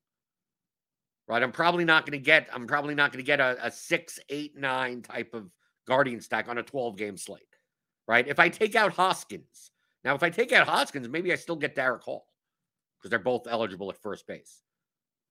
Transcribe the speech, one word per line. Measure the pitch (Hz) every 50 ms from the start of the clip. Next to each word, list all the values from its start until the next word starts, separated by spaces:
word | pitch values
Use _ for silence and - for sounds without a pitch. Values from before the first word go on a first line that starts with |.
| _ _ _ _ _ _ _ _ _ _ _ _ _ _ _ _ _ _ _ _ _ _ _ _ _
right, | - 113 117
I'm | 127 123
probably | - - 165 175 175 175 170
not | 170 160 160 156
gonna | 143 147 139
get, | 127 143 156 151 - -
I'm | - 127 120
probably | 110 147 147 143 147 147
not | 143 143 143
gonna | - 131
get | 127 139 147 139
a, | 135 127 123 - 117
a | 117
six, | - - - - 170 165 170 - - - - -
eight, | 139 147 151 147 -
nine | 139 139 135 131 131 131 123 123 123
type | 110 - 120 120 113 - -
of | 113 101 87 _ _ _ _ _ _ _
Guardian | - 131 131 139 131 120 107
stack | - - 120 110 107 120
on | 120 120
a |
twelve | 113 - - 139 120 120 101
game | 95 107 104 95
slate, | 87 - - 92 - _ _ _ _ _ _ _ _ _ _ _ _ _
right? | - 113 120 127
If | 143 139 -
I | 170 175
take | - - 220 214 208
out | 226 214 185
Hoskins, | - - 185 190 180 - - - 202 165 - _ _ - - - _ _ _ _ _ _ -
now, | 127 139
if | 139
I | 170 170
take | 170 220 247 247
out | 254 196 147 143
Hoskins, | 165 233 277 - - 143 123 117
maybe | 135 165 185 180
I | 160
still | 143 - - 170
get | 151 151 139 -
Darick | 143 131 131 120 -
Hall, | - - 131 - - _ _ _ _ _ _ _ _ _ _ _ _ _ _ _
'cause | - 95
they're | 113 -
both | - 127 127 117 120 117
eligible | 117 110 113 101 95 90 101 95
at | 90 -
first | - 104 95 - -
base. | - 90 - - - - _ _ _ _ _ _ _ _ _ _ _ _ _ _ _